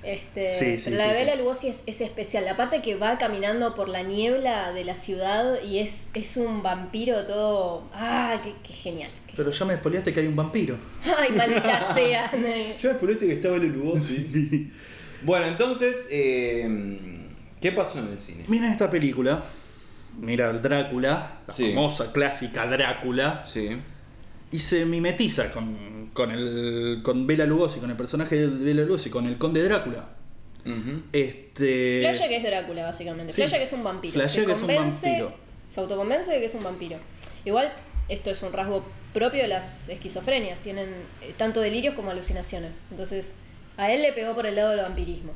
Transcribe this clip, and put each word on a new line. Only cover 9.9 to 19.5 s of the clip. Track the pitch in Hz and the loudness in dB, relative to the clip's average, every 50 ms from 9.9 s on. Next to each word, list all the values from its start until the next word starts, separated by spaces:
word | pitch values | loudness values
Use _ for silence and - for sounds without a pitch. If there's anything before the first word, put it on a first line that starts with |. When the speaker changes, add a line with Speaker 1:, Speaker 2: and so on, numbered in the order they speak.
| 165 185 185 180 | 0 2 0 0
Speaker 2:
que | 147 160 | 2 2
hay | 156 | 2
un | 156 151 | 2 2
vampiro. | 147 156 160 - 226 185 139 127 113 - - - - - | 2 0 2 2 0 0 0 -2 -4 -6 -10 -12 -6 0
Speaker 1:
Ay, | 302 359 302 294 262 226 | 2 4 4 4 4 6
maldita | 214 233 226 226 226 - 220 233 240 - 196 170 | 4 4 6 4 4 4 4 4 4 4 4 4
Speaker 2:
<laughs> | |
Speaker 1:
sea. | 262 247 240 240 233 233 233 | 6 6 6 4 2 0 0
Speaker 3:
Yo | - 254 233 233 226 226 220 214 214 - - 254 | 0 0 2 2 0 0 -2 -4 -6 0 0 2
me | 262 | 2
spoileaste | - - 185 214 220 214 185 | 2 4 2 4 4 4 2
que | 151 | 2
estaba | 143 - 185 180 175 | 4 2 2 4 4
Bela | 170 | 4
Lugosi. | 160 139 131 139 156 170 160 147 147 127 135 147 - 127 | 2 2 2 0 2 2 2 2 2 0 -2 -2 0 2
Speaker 2:
Sí. | 156 143 143 143 147 - - - - - - - - - - - - | 2 2 4 2 0 0 -2 -10 -16 -18 -18 -16 -16 -16 -16 -14 -6
Speaker 3:
Bueno, | 131 147 180 180 170 | 0 2 4 4 4
entonces, | 165 170 165 233 254 254 247 247 247 247 - - - | 2 2 2 2 2 4 2 2 2 2 0 -6 -4
eh, | 143 147 139 131 127 123 123 120 120 117 117 113 110 104 101 98 101 98 95 92 87 82 85 - - - - - - - | 0 2 4 4 4 4 2 2 0 0 0 0 0 0 -2 -4 -6 -8 -8 -10 -12 -12 -14 -14 -16 -16 -18 -18 -16 -2
¿qué | - 175 | -2 0
pasó | 185 208 185 - - 143 | 2 2 0 0 -2 -6
en | 117 104 | -6 -6
el | 101 98 | -6 -8
cine? | - - 87 85 82 - | -10 -12 -12 -12 -2 2
Speaker 2:
Mira | 220 233 233 233 | 2 4 4 4
esta | 208 208 208 190 | 4 4 4 4
película. | - 170 151 139 123 123 127 131 147 - - - | 4 4 2 2 2 4 2 2 2 2 -2 -8